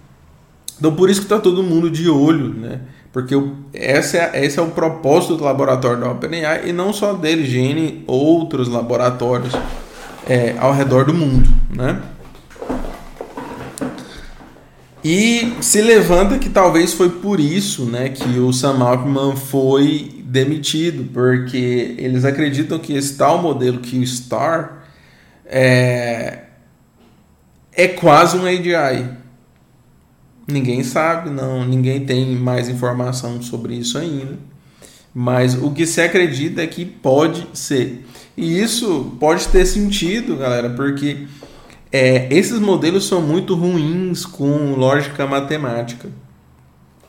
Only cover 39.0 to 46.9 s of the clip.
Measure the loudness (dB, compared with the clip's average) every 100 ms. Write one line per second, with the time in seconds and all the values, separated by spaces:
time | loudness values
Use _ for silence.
39 | -4 -2 2 2 4 4 4 2 -2 -2
40 | -2 -2 -4 -4 -2 -2 -2 -4 -4 -2
41 | -4 -6 -12 -18 -20 -20 -20 -20 -4 2
42 | 4 4 4 2 2 0 2 2 2 0
43 | 0 0 0 0 0 0 0 0 0 -2
44 | -2 -4 -8 -4 0 0 0 2 2 2
45 | -2 -4 -4 -2 -4 -4 -4 -6 -6 -10
46 | -16 -18 -20 _ _ _ _ _ _